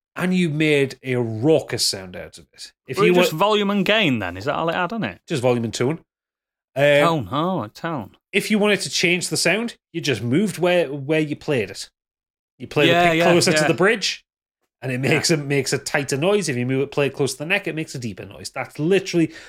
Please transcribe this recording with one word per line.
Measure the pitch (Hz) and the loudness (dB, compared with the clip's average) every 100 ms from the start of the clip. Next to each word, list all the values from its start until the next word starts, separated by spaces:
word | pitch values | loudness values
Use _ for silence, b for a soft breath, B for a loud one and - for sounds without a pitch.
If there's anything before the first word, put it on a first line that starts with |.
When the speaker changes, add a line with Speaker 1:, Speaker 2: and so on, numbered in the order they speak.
| _ - | _ -6
Speaker 1:
And | 180 185 | -2 0
you | 170 | 0
made | 147 156 147 135 - | 0 2 2 2 -4
a | 131 123 | -4 -2
raucous | 117 110 143 151 - 117 - | -2 0 2 2 2 -4 -4
sound | 101 92 95 | -4 -10 -14
out | 80 - | -14 -16
of | - | -20
it. | - - _ - | -20 -20 _ -10
If | 131 | 0
Speaker 2:
Were | 175 | 4
Speaker 1:
you | |
Speaker 2:
it | 180 | 4
just | 180 | 4
Speaker 1:
were | 156 | 2
Speaker 2:
volume | 202 208 202 | 2 2 2
and | 202 185 | 0 2
gain, | 220 180 120 | 2 2 0
then? | 92 90 | -2 -6
Is | 123 | -4
that | 143 | -2
all | 165 | -2
it | 180 | -2
had | 175 | -4
on | 226 120 | -4 -6
it? | - - | -8 -8
Speaker 1:
Just | 147 | -2
volume | 123 123 | 0 0
and | 113 | -2
tone. | - 123 160 _ _ _ _ _ _ _ 135 | -2 -2 -4 _ _ _ _ _ _ _ 2
Um, | 143 143 165 165 95 | 4 6 4 2 -2
Speaker 2:
Tone. | |
Oh, | 139 175 180 | -2 -2 -2
a | 107 | -6
tone. | - 165 151 - - _ | -8 -8 -8 -10 -16 _
Speaker 1:
if | 196 - | -2 0
you | 214 | 2
wanted | 208 190 | 2 2
to | 160 | -2
change | - 175 175 - | -2 0 0 -2
the | 156 | -2
sound, | 175 202 233 - _ | 0 0 -4 -10 _
you | 165 | -6
just | 143 110 | -2 -2
moved | 117 147 208 151 | 0 0 0 0
where, | 175 180 147 | 2 2 0
where | 147 135 156 | -4 -2 0
you | 151 - | 0 -4
played | - 135 95 | -2 -2 -2
it. | 95 - _ _ _ _ _ _ - | -8 -16 _ _ _ _ _ _ -18
You | - | -6
play | 151 156 | 2 4
Speaker 2:
Yeah, | 170 | 6
Speaker 1:
the | 175 | 4
pick | 165 | 4
Speaker 2:
yeah, | 170 | 4
Speaker 1:
closer | 175 180 | 4 4
to | 156 | 2
Speaker 2:
yeah. | 151 | 2
Speaker 1:
the | |
bridge, | 156 190 226 - - _ _ _ _ _ _ | 2 2 2 -2 -8 _ _ _ _ _ _
and | 127 | -8
it | 127 | -4
Speaker 2:
Yeah. | 135 151 | 0 0
Speaker 1:
makes | - | 2
a, | 156 | 0
makes | 139 143 135 | 0 -2 0
a | 139 | -4
tighter | - 156 135 135 | -2 -4 -2 -2
noise. | 175 208 156 | 0 0 0
If | 123 | -2
you | 123 | -2
move | 131 | -2
it, | 135 | -2
play | - 139 | 0 -2
it | |
close | 139 135 | 0 -4
to | - | -4
the | 151 | -4
neck, | 196 170 | -4 -4
it | 156 | -6
makes | 156 135 | -8 -8
a | |
deeper | 117 95 98 | -10 -10 -14
noise. | 73 107 | -14 -12
That's | 135 120 - | -10 -10 -4
literally | 156 196 - 170 160 B | 2 2 2 0 0 B